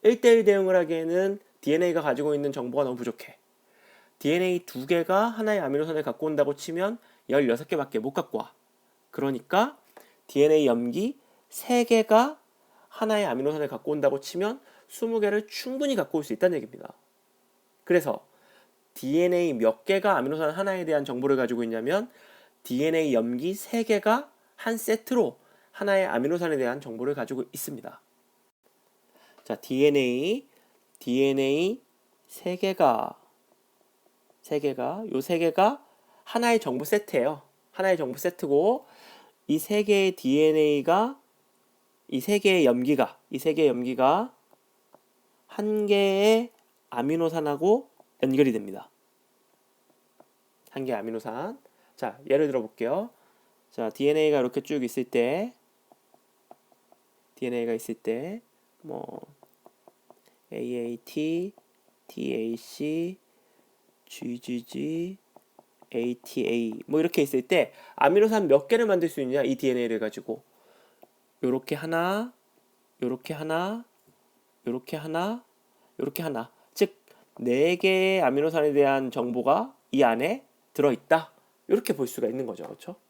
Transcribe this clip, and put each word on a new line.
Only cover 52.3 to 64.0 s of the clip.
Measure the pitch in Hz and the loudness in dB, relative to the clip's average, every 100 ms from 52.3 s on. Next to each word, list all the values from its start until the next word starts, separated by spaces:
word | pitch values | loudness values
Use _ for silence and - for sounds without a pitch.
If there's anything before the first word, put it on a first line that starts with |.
| 143 147 | 2 2
들어 | 131 | -2
볼게요. | 110 - 117 170 233 - _ _ _ _ _ | -4 -6 -4 -4 -6 -14 _ _ _ _ _
자, | - 110 | -8 -8
디엔에이가 | - 143 156 156 147 | 0 2 4 2 2
이렇게 | 123 143 | 0 -4
쭉 | - 147 | -4 -4
있을 | 120 - | -4 -6
때, | 123 123 120 165 240 - _ _ _ _ _ _ _ _ _ - _ _ _ _ _ _ _ | -2 0 0 -2 -6 -10 _ _ _ _ _ _ _ _ _ -20 _ _ _ _ _ _ _
디엔에이가 | _ 127 120 117 | _ -6 -4 -2
있을 | 113 - | -4 -6
때, | 110 113 117 165 226 - _ _ _ | -6 -6 -6 -8 -12 -16 _ _ _
뭐, | 156 - - - - 143 _ _ _ _ _ _ _ _ _ _ _ | -14 -12 -12 -14 -18 _ _ _ _ _ _ _ _ _ _ _ _
에이에이티, | 113 120 123 117 117 - 151 156 170 196 - _ _ _ _ - | -10 -8 -6 -6 -10 -8 -6 -4 -4 -6 -12 _ _ _ _ -16
티에이씨, | - 135 120 113 117 - - 151 160 175 190 _ _ _ _ _ _ _ _ | -8 -6 -4 -6 -8 -12 -10 -6 -4 -6 -10 _ _ _ _ _ _ _ _